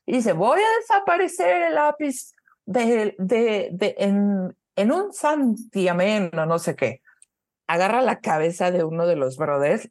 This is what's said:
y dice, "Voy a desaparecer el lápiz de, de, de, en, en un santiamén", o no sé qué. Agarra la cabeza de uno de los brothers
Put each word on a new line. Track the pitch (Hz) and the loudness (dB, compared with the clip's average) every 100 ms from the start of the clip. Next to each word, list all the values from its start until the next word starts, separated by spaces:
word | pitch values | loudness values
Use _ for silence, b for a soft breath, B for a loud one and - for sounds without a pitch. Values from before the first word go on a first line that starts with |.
| - | -4
y | |
dice, | 254 226 | -2 0
"Voy | 165 214 339 | 2 2 2
a | 440 453 | 2 0
desaparecer | 453 403 403 349 370 - 349 359 | 2 0 2 0 0 0 0 2
el | 339 302 | 0 2
lápiz | 294 294 294 262 - _ b b - | 0 0 -4 -6 -10 _ b b -4
de, | 233 233 233 214 - | -2 2 2 0 -2
de, | 185 226 233 208 - | 0 2 2 0 -4
de, | 175 208 - | -2 -2 0
en, | 202 202 202 196 185 - _ - | 0 2 2 0 -4 -10 _ -2
en | 208 | 0
un | 330 403 | 0 -2
santiamén", | - 294 302 262 214 - 196 180 175 190 214 180 165 | -2 -2 2 0 0 -4 -2 0 2 2 0 -2 -2
o | 160 | 0
no | 165 | 0
sé | 165 143 | -2 -2
qué. | 120 127 b b _ _ _ _ - | -4 -4 b b _ _ _ _ -4
Agarra | 170 190 233 | 0 2 2
la | 247 - | 0 -2
cabeza | 220 156 160 175 180 | -2 0 0 0 -2
de | 180 | 0
uno | 160 165 170 | -2 -2 0
de | 160 | 0
los | 131 131 | -2 -2
brothers | 151 143 143 214 - | -2 0 0 0 -4